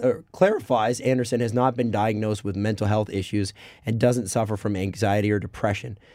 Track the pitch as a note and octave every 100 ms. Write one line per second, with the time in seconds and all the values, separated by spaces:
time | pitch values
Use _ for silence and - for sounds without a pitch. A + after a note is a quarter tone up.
0 | B2+ - - - F#3+ C#4 - A#2+ A2 B2
1 | B2+ B2+ A#2+ A#2+ A#2 A#2 B2+ B2 A#2+ G#2
2 | A2 G#2+ G#2+ G#2+ G2+ F#2+ G#2+ G#2 G2+ G#2+
3 | G#2+ G2 F#2+ G#2 G2 - - - - A2+
4 | B2 B2 F#2+ A#2+ G#2+ G#2 G#2 F#2+ F#2+ -
5 | G#2+ G#2 G#2 G#2 - - G#2+ G#2 A#2+ G2+
6 | -